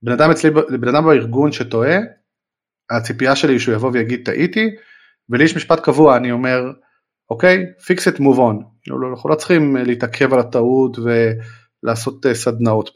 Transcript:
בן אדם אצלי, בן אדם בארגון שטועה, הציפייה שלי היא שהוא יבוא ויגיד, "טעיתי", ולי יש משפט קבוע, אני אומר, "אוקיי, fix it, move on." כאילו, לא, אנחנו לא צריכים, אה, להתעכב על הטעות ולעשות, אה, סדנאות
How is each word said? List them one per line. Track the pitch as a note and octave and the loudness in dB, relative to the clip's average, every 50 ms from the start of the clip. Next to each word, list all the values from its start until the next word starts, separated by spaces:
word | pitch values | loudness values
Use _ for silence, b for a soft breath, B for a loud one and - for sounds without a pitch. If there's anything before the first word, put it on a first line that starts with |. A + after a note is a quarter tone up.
| - | -4
בן | A#2 B2 | -4 0
אדם | A#2 D3+ D#3+ | 2 4 4
אצלי, | E3 D#3+ - D#3+ D3+ D3+ C3 A#2 B2+ B2+ | 4 4 2 2 2 2 -2 -2 -4 -4
בן | B2 B2 | -4 0
אדם | B2+ D3 D#3+ | 0 2 4
בארגון | D#3+ D#3 C3 A2 A2+ A#2 C3 C#3+ D3 - | 4 4 2 2 -2 -2 0 0 0 0
שטועה, | - B2 A#2 - A2+ A#2 C3+ E3 F#3+ A3+ A#3 - _ _ _ _ _ _ _ _ _ _ _ _ _ _ _ | -4 -8 -4 -2 -2 0 0 0 -2 -2 -6 -14 _ _ _ _ _ _ _ _ _ _ _ _ _ _ _
הציפייה | A#2 A#2+ A2+ - A#2 A#2 C3+ C3 C3+ | -6 -6 -6 -6 -6 -2 0 0 0
שלי | C3+ - D3+ C3+ | 2 2 2 2
היא | A#2+ | 2
שהוא | A#2+ - A2+ | 0 0 -2
יבוא | G#2+ A#2 C3 B2 | -2 -2 -2 -2
ויגיד, | B2 A2+ A2 B2 A#2+ - | -2 -2 -2 -6 -6 -6
"טעיתי", | - - - D3+ F3+ F3+ A3 A3 A3+ G#3 B B B B B B B B B _ _ | -6 -4 -2 -2 -2 0 -2 -2 -2 -4 B B B B B B B B B _ _
ולי | A#2 A#2 C#3+ | 0 2 2
יש | E3 - | 2 2
משפט | E3 - - G3+ G3 | -2 0 0 0 0
קבוע, | - - - C#3 D#3 D3 C3 | 2 0 4 6 6 6 6
אני | A#2+ B2 B2 A#2+ | 4 2 -2 -4
אומר, | A#2+ B2+ B2+ B2+ B2+ B2 B2+ C#3 _ _ _ _ _ _ _ _ _ _ _ | -2 -2 -2 -2 -2 -2 -6 -10 _ _ _ _ _ _ _ _ _ _ _
"אוקיי, | A#2+ A2+ - F#3 F#3 F#3+ F#3 F3+ - _ | -8 0 4 4 4 4 0 -6 -12 _
fix | _ - F#3 F3+ - - - | _ -4 -4 0 0 -2 -2
it, | |
move | - C#3 C#3 C3 B2 | 2 2 2 4 4
on." | B2+ A#2 G#2+ G#2+ A2 - _ _ _ | 4 2 0 -2 -8 -14 _ _ _
כאילו, | - C3+ C3 | -12 -10 -8
לא, | B2+ B2+ | -8 -8
אנחנו | B2+ A#2+ - D3 | -8 -10 -2 -2
לא | D#3 | -2
צריכים, | D3+ - - F3+ E3 D3+ C#3+ C3+ | -2 0 0 2 2 2 2 0
אה, | C3 B2 | 0 0
להתעכב | B2 B2 A#2+ B2+ A#2 A#2 - C#3+ B2+ C3 | -2 -2 -4 -4 -8 -2 -2 -2 2 2
על | B2+ | 0
הטעות | A#2+ A#2 A2+ C3 A#2 A#2+ B2+ C3 C3 B2+ B2+ B2 | 0 0 0 -2 0 2 2 2 0 0 -2 -4
ולעשות, | A#2 A#2+ A#2 A#2 A#2 A2+ A2 A2+ A2+ - - - _ _ _ _ - A2+ A2+ A2 - C3+ C3 C#3 - | -4 -2 0 2 0 0 -2 -4 -10 -16 -20 -20 _ _ _ _ -6 -4 -4 -4 -4 -8 -10 -2 -2
אה, | C#3 A#2+ | -2 -2
סדנאות | A#2 - B2+ A#2 A2+ A#2 A#2 A2 A2 G#2 - _ | 0 -2 -4 -4 -2 0 0 0 0 -2 -6 _